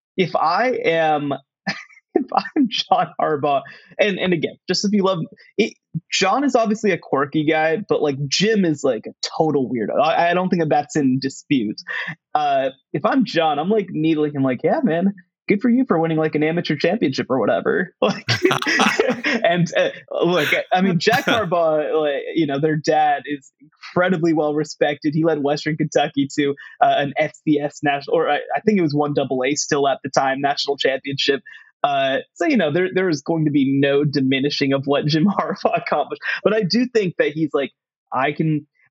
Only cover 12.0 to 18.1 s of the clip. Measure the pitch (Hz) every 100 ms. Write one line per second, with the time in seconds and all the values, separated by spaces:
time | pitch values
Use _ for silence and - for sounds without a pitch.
12 | - 160 _ 151 147 139 135 - _ 160
13 | 220 277 208 165 160 143 180 220 - 147
14 | 160 151 151 143 135 123 165 302 240 165
15 | 196 - - _ - 202 247 247 262 165
16 | 165 156 156 151 156 170 165 151 170 208
17 | 156 131 113 127 104 90 - 80 185 -
18 | -